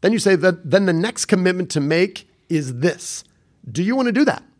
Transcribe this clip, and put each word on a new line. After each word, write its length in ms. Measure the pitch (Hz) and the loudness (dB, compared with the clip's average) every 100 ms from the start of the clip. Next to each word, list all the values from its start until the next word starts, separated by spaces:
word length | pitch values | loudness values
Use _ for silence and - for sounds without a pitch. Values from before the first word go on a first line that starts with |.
then 100 | 180 | 0
you 60 | 220 | 0
say 180 | 196 190 | 2 2
that, 340 | 180 175 156 | 2 0 0
"Then 140 | 185 | 2
the 80 | 196 | 2
next 320 | 165 202 - | 0 -2 -4
commitment 460 | - 196 185 180 180 | -2 0 2 -2 -4
to 100 | 156 | -2
make 480 | 143 160 190 190 - _ _ | 0 2 0 -2 -20 _ _
is 300 | 165 135 123 | -4 -4 -2
this. 440 | 160 151 - - - _ _ _ - | -2 -2 -10 -14 -16 _ _ _ -12
Do 120 | 110 | -4
you 140 | 185 262 | -2 0
wanna 160 | 247 | 0
do 140 | 226 285 | 2 0
that?" 160 | 143 - _ | -2 -8 _